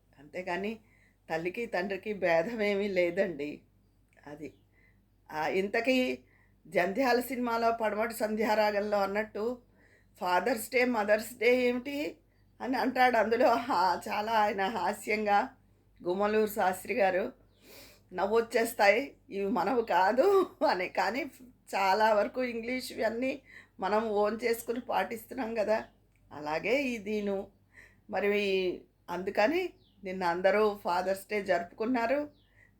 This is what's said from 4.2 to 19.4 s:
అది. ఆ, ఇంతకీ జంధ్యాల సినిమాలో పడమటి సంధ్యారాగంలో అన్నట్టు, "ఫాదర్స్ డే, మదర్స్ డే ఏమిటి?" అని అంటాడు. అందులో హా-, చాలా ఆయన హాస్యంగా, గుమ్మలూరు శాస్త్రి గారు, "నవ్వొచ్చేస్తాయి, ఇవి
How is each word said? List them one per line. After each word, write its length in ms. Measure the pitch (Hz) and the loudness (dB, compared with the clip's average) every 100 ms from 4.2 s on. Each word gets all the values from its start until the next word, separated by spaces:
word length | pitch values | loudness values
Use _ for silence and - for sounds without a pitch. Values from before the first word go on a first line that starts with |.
| 143 | -20
అది. 280 | 151 151 - _ _ _ _ _ _ - | -14 -16 -16 _ _ _ _ _ _ -10
ఆ, 140 | 156 156 | -6 -2
ఇంతకీ 720 | 180 202 233 240 254 254 254 _ _ _ _ 156 | -2 -2 -2 2 2 0 -4 _ _ _ _ -4
జంధ్యాల 520 | 170 185 196 262 240 | 0 0 2 2 2
సినిమాలో 520 | 247 247 240 226 226 | 0 -4 -2 0 0
పడమటి 420 | 226 214 208 226 | 0 -2 -2 -4
సంధ్యారాగంలో 880 | - 214 214 226 214 214 202 208 202 | -4 -4 0 0 2 2 2 0 0
అన్నట్టు, 580 | 196 202 214 214 226 247 _ _ _ _ _ - | 0 -2 -4 -4 -6 -6 _ _ _ _ _ -6
"ఫాదర్స్ 480 | 180 180 214 233 - | 0 2 2 -2 0
డే, 160 | 240 | 2
మదర్స్ 540 | 254 233 208 220 220 - | 2 2 2 2 0 0
డే 240 | 226 254 | 4 4
ఏమిటి?" 540 | 247 247 269 285 330 - _ _ _ - | 2 0 -4 -6 -6 -10 _ _ _ -10
అని 160 | 226 262 | -4 -2
అంటాడు. 400 | 226 254 254 240 | 0 4 4 4
అందులో 380 | 214 233 254 | 2 4 4
హా-, 460 | 247 247 208 185 185 220 | 4 0 2 2 0 -4
చాలా 240 | 208 214 | -4 0
ఆయన 340 | 226 208 196 196 | 2 2 0 -2
హాస్యంగా, 840 | 220 180 214 - 214 208 202 254 - _ _ _ - 175 | -2 -2 -4 -4 -2 2 2 2 -6 _ _ _ -8 -4
గుమ్మలూరు 420 | 190 208 214 214 | 0 2 2 0
శాస్త్రి 440 | 214 185 185 214 | 0 0 -2 -4
గారు, 380 | 233 190 180 240 - _ _ - - - - - | 0 2 0 -4 -10 _ _ -20 -20 -20 -20 -12
"నవ్వొచ్చేస్తాయి, 1040 | 180 196 226 226 240 226 - 202 208 277 - - | -4 0 0 0 0 0 4 4 4 0 -10 -12
ఇవి 180 | 196 | -6